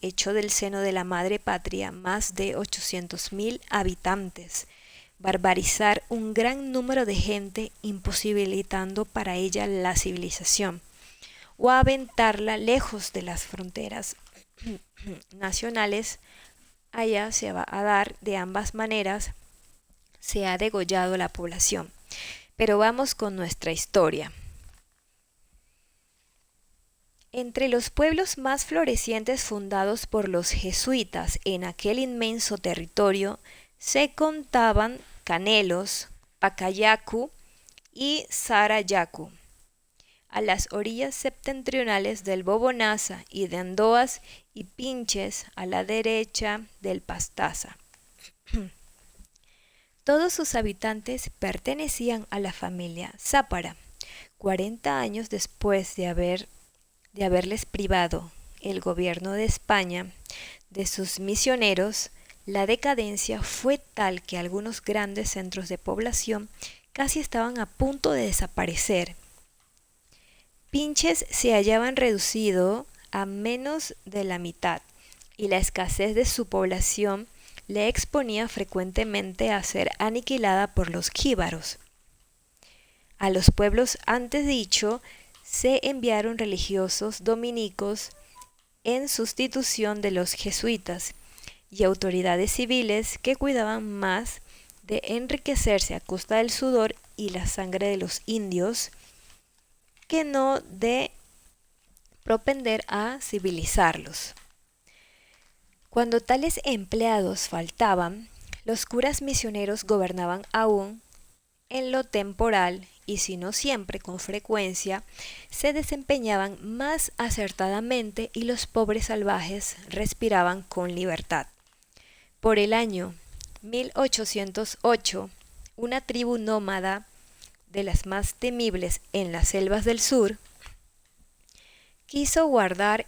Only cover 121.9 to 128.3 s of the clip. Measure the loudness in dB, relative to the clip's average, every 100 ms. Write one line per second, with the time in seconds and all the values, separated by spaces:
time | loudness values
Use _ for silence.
121.9 | -20 -20 -20 _ _ 4 4 4 2 0
122.9 | -2 -6 -10 -18 -18 -16 -16 -8 -6 -4
123.9 | 0 0 0 -2 -4 -4 -4 -6 0 2
124.9 | 4 2 -4 -8 -14 -20 -20 -18 -8 -4
125.9 | -4 -4 -2 0 0 0 0 0 -2 -2
126.9 | -2 -6 -20 -20 -20 -20 _ _ -4 2
127.9 | 2 2 -2 -4